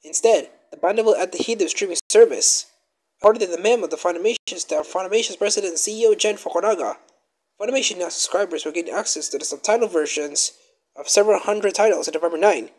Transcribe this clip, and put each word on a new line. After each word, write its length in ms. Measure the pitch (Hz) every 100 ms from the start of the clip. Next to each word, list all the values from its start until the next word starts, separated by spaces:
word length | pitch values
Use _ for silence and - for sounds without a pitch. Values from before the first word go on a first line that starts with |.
Instead, 480 | 156 160 226 202 - _ _
the 60 | -
bundle 260 | 170 214
will 140 | 220 196
add 140 | 185
the 80 | 170
Hidev 280 | - 226 175
streaming 280 | - 196 165 _
service. 580 | 214 226 135 - - - _ _ _ _ _
According 220 | 208 233
to 60 | 196
the 140 | 170
memo, 260 | 202 240 170
the 100 | 156
Funimation 640 | 180 170 202 233 - 185
staff, 280 | - 151 151
Funimation's 480 | 185 185 214 226 185
president 360 | 202 202 196
and 80 | 165
C 240 | - 220
E 40 | 226
O 60 |
Jen 220 | 214 214 208
Fukunaga, 640 | - 170 202 202 107 - _ _ _ _ _ _
Funimation 380 | 214 269 240 180
Now 120 | 175
subscribers 560 | - - 185 196 160 156
will 60 |
gain 160 | 165 170
access 420 | 165 214 165 151
to 100 | 139
the 60 | -
subtitle 420 | 147 - 226 226
versions 680 | 170 147 - 147 143 - _ _ _ _ -
of 140 | 143
several 300 | - 208 196
hundred 340 | - 214 202
titles 340 | 185 214 170 156
on 60 |
November 240 | 156 170 165
ninth 320 | 202 160 107